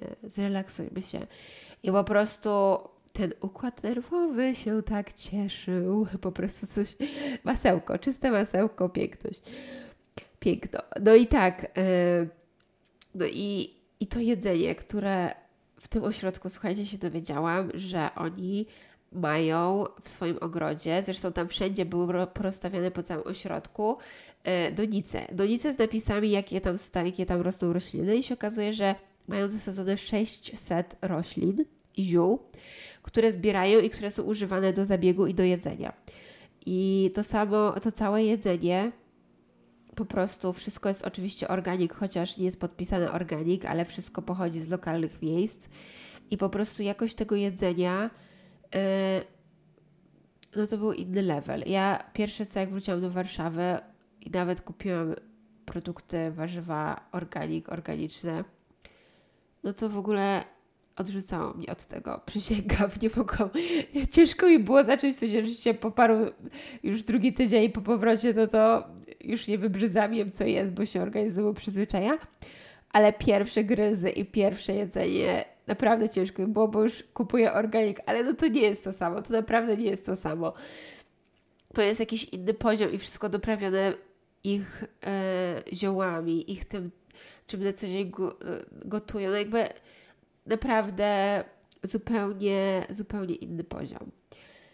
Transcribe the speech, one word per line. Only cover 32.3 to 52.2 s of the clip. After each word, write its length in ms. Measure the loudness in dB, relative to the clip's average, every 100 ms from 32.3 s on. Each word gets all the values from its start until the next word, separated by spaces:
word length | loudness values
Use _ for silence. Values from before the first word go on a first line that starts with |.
| 2 -2 -20 -20 -18 -18 -18
które 300 | -2 2 4
zbierają 480 | 4 2 4 6 8
i 100 | 6
które 220 | 0 -4
są 120 | -2
używane 500 | -2 -2 0 2 2
do 120 | 2 2
zabiegu 420 | 4 4 4 2
i 60 |
do 100 | 4
jedzenia. 500 | 4 2 -2 -6 -8 -10 -18 -20 -20 -20 -20 _ -4
I 460 | 0 2 4 2 2
to 80 |
samo, 480 | 0 0 2 4 4
to 200 | 2 -2
całe 320 | 0 2 4
jedzenie, 680 | 4 2 2 0 2 2 0 -4 _ _ _ _ _ _ _ _ -16 -8
po 100 | -4
prostu 480 | -2 -2 -2 -4
wszystko 360 | -4 -6 -4 -4
jest 180 | -2 -6
oczywiście 400 | -6 -6 -4 -2
organic, 460 | -2 -2 0 -2
chociaż 440 | -2 -4 -2 -4 -2
nie 80 | -4
jest 140 | -2
podpisane 520 | -8 -6 -2 0 0
organic, 540 | -2 -4 -2 0 0 0
ale 200 | -2 -2
wszystko 360 | -6 -10 -10
pochodzi 380 | -6 -4 -2 -4
z 100 | -4
lokalnych 520 | -4 -2 -2 -4 -4
miejsc. 460 | -2 0 -2 -4 -14 -20 -20 -20 -20 -20 -8
I 60 | -2
po 120 | -2
prostu 340 | -2 -4 -4
jakość 320 | -4 -2 -4 -4
tego 200 | -2 0
jedzenia, 720 | 0 0 0 2 0 0 -2 -6 -20 -20 -20 -20 -8 -2
e, 460 | 0 2 2 0 -2 _ _ _ _ _ _ _ _ _ _ _ -10 -4
no 120 | -2
to 100 | 0
był 160 | -2
inny 280 | -2 -2 0
level. 420 | 2 0 -2 -6 0
Ja 360 | 2 2 0 -4
pierwsze 320 | -4